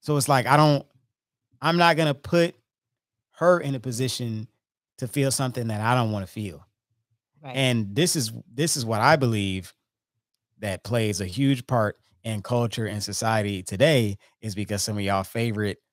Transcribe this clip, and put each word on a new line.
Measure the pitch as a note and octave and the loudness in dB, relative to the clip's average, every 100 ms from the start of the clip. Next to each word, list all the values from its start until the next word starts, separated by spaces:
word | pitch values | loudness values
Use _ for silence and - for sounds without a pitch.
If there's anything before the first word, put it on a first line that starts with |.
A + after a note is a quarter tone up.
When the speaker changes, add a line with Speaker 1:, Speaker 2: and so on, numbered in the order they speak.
Speaker 1:
So | - D3 | -2 -2
it's | C3 | 4
like, | C#3 A#2 | 2 6
I | C#3+ | 6
don't, | D3+ C#3+ - _ _ _ _ _ _ _ | 6 4 -2 _ _ _ _ _ _ _
I'm | D3 E3+ | 0 4
not | E3+ D#3 | 4 4
gonna | D#3+ | 0
put | C#3 - E3+ E3+ - _ _ _ _ _ _ _ - | -2 0 2 2 -2 _ _ _ _ _ _ _ 0
her | E3+ F3 | 4 4
in | C#3+ C3+ | 2 -6
a | |
position | C3 A2+ B2+ - A#2+ A2 A2 _ _ _ _ _ | -6 -4 -4 -4 -6 -6 -10 _ _ _ _ _
to | B2+ | -6
feel | - C3+ | -2 0
something | B2+ C3 A#2+ A2+ | 0 -4 -4 -6
that | G#2+ | -2
I | A2 B2+ | 0 2
don't | A2+ | 0
wanna | G#2 F#2+ | -2 -6
feel. | - G#2 D2+ _ _ _ _ _ _ _ _ | -10 -10 -12 _ _ _ _ _ _ _ _
Speaker 2:
Right. | C#3+ C3 | -10 -2
Speaker 1:
And | C3 A#2+ G2+ G2+ | 0 0 -2 0
this | F3 - | 0 0
is, | A2+ A2+ - | -4 -8 -16
this | A#2 D#3+ D3+ | -4 -2 -2
is | A2+ | -2
what | A2 | 2
I | B2 D#3 | 4 4
believe | B2+ A2 G2 F#2+ F2 _ _ _ _ _ _ _ _ _ | 4 0 -2 -4 -10 _ _ _ _ _ _ _ _ _
that | G#2 F#2 | -8 -8
plays | - A#2 G#2+ G2+ | -4 -2 0 -2
a | F#2 | -6
huge | F#2 C#3 C3+ - | -2 0 0 0
part | B2+ G#2 - _ _ | 0 0 -4 _ _
in | A2+ G#2+ | -8 -8
culture | - A#2+ A#2 A2+ A2 | -2 -2 -2 -4 -6
and | G#2 | -6
society | G2+ G2 A2+ A2 G#2 G2 | -6 -4 0 0 0 -4
today, | F2+ F#2+ D3 C#3+ G#2+ G2 _ _ | -8 2 4 4 2 -4 _ _
is | A2 G2 | -12 -8
because | G2 G2+ | -6 -4
some | - G#2 | -4 -4
of | |
y'all | G2 G2 | -2 -2
favorite | F#2+ A#2 A#2 G#2+ G#2 F#2 _ | -2 -4 -4 -2 -4 -6 _